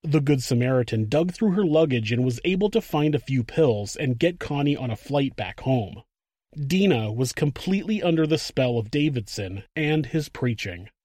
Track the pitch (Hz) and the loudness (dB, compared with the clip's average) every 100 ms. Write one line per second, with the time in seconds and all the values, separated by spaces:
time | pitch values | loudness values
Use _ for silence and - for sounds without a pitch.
0 | 160 151 139 143 - 120 127 127 117 110 | 2 2 4 2 2 0 4 2 2 0
1 | 110 143 175 - 220 185 185 151 160 123 | 2 2 0 0 0 2 4 4 4 2
2 | 110 117 127 117 170 185 208 220 - 156 | 0 0 0 0 -2 0 2 0 0 0
3 | 151 143 - 135 113 - 151 104 101 - | 2 0 0 -2 0 2 2 2 -4 -4
4 | 135 120 170 180 - 143 143 143 127 110 | -4 0 0 -2 -6 0 0 0 -4 -8
5 | - 143 139 - 90 - 131 131 95 - | -2 0 0 -4 -8 -6 -2 0 -2 -12
6 | _ _ _ _ _ 147 139 185 196 127 | _ _ _ _ _ -10 -2 2 4 2
7 | 110 110 127 - 147 - - 196 202 214 | 0 -2 -2 0 -2 -2 -2 -2 0 -2
8 | 175 165 156 156 - - 127 120 107 147 | 2 2 2 0 -2 -2 0 0 -2 0
9 | 151 131 98 - 98 98 - - 151 156 | 0 -2 -6 -8 -8 -10 -10 -4 0 0
10 | 127 160 147 - 127 113 98 87 98 _ | 0 -4 -4 -4 -2 -2 -6 -10 -16 _